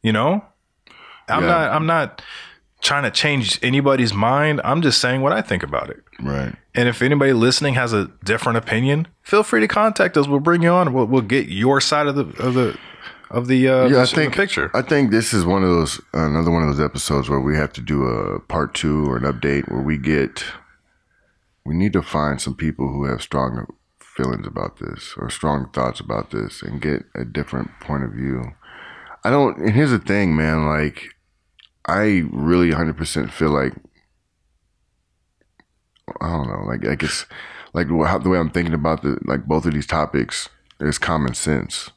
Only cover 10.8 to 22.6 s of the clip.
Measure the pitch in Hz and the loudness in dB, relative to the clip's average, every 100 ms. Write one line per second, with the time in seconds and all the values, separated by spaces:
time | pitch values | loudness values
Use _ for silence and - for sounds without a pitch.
10.8 | 165 127 113 131 104 131 78 95 123 135 | 2 2 2 2 2 0 0 0 2 2
11.8 | - 147 147 139 104 - 127 127 120 - | 2 0 0 -2 -4 -4 -2 2 0 -2
12.8 | - - - - - - 120 131 131 131 | -16 -20 -20 -20 -8 -6 2 4 4 4
13.8 | 127 135 127 160 151 123 196 - 135 120 | 6 6 4 2 0 0 0 0 0 -2
14.8 | 120 147 127 113 110 110 87 95 92 87 | 2 2 4 2 2 2 2 2 4 4
15.8 | 78 - _ - 78 73 82 85 78 71 | 2 -4 _ -2 0 2 2 2 2 0
16.8 | 73 67 - 71 67 71 65 76 73 - | -2 -2 -2 -2 0 -2 0 0 -2 -6
17.8 | 58 71 64 57 50 50 - 85 71 - | -4 -2 0 -2 -4 -8 -6 -4 -4 -2
18.8 | 78 76 73 60 67 60 71 71 - 64 | -2 0 0 -2 -2 -2 -2 -2 -2 -4
19.8 | 69 76 67 76 67 - - - _ _ | -2 -2 0 0 0 -4 -12 -14 _ _
20.8 | _ _ _ _ _ _ _ _ - 82 | _ _ _ _ _ _ _ _ -6 -2
21.8 | 101 92 - 78 73 69 - 65 | 0 0 -2 -2 -2 -2 -6 -4